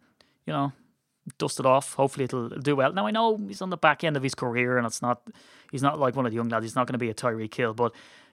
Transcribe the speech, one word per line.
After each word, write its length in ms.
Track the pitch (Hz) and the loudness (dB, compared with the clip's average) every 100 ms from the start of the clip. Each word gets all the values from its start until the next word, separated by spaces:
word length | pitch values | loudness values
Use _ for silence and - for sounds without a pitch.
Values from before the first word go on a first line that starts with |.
| _ _ _ _ - | _ _ _ _ -6
you 80 | |
know, 200 | 151 139 - _ _ _ _ - - | -4 -4 -6 _ _ _ _ -16 -6
"Dust 220 | - - | -6 0
it 60 | 131 | 4
off. 280 | 135 - - | 4 2 0
Hopefully 300 | 139 - 127 | 0 0 -4
it'll 240 | 127 117 | -4 -6
do 260 | 135 139 143 | -4 -2 2
well." 180 | 135 | 2
Now, 140 | 180 208 | 0 -2
I 40 | |
know 260 | 214 226 214 202 | 2 2 0 -4
he's 160 | 202 | -8
on 80 | 185 | -8
the 60 | 175 | 2
back 260 | 156 143 | 4 4
end 120 | 165 147 | 2 0
of 60 | |
his 120 | 131 - | -2 -2
career 420 | 127 120 123 127 | -2 0 2 2
and 80 | 120 | 0
it's 160 | - | -2
not, 260 | 123 120 - - - - - | -2 -2 -6 -20 -20 -20 -10
he's 100 | 135 | 0
not 180 | 139 156 | 0 2
like 160 | 131 127 | 2 2
one 100 | 123 | 0
of 40 | |
the 40 | 113 | 0
young 140 | 117 | -2
lads. 160 | 113 110 | -2 -2
He's 100 | 127 | -2
not 100 | 123 | -2
gonna 140 | 127 | 0
be 100 | 120 | -4
a 60 | 107 | -2
Tyreek 380 | 123 113 110 | -2 -2 -4
Hill, 200 | - 120 | -2 0
but 200 | 110 120 - - - - | 2 0 -2 -20 -20 -20